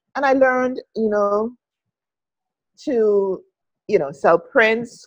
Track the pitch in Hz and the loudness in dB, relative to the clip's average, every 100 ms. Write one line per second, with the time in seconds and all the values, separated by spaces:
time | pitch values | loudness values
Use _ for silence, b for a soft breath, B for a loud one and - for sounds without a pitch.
0 | _ 254 277 269 262 254 254 262 - - | _ -4 0 2 2 0 -2 -6 -12 -6
1 | 220 208 202 208 226 247 _ _ _ _ | -2 0 0 -2 -4 -8 _ _ _ _
2 | _ _ _ _ _ _ _ _ - 240 | _ _ _ _ _ _ _ _ -4 0
3 | 214 202 196 180 - _ _ _ - 190 | 2 2 0 -4 -12 _ _ _ -4 -2
4 | 139 - 196 170 - 269 220 226 233 - | -2 -2 2 2 0 2 2 0 -6 -14